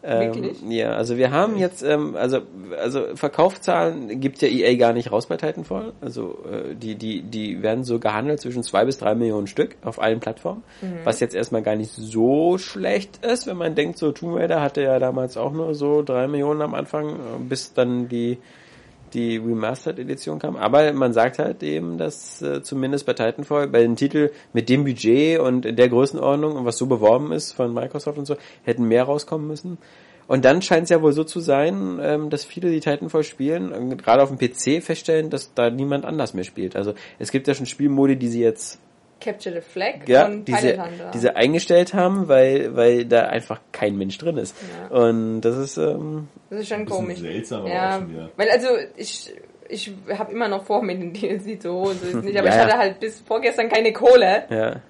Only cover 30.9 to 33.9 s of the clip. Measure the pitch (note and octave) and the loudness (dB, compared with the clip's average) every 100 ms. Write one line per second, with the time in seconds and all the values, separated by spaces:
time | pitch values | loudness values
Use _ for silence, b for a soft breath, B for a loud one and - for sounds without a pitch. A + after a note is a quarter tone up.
30.9 | E3+ D#3 D3 D#3 F3+ E3+ C#3 D3+ G3 F#3+ | 4 6 4 -2 -4 2 2 2 0 -4
31.9 | F3 D3 D3+ D3+ D3 - - F3 D#3+ D#3 | -2 0 0 -2 -6 -8 -4 -2 0 0
32.9 | D3 E3 D#3+ D3+ - C3+ E3 F#3 G#2 B2 | -2 0 -2 -2 -2 -2 -2 -4 -6 -6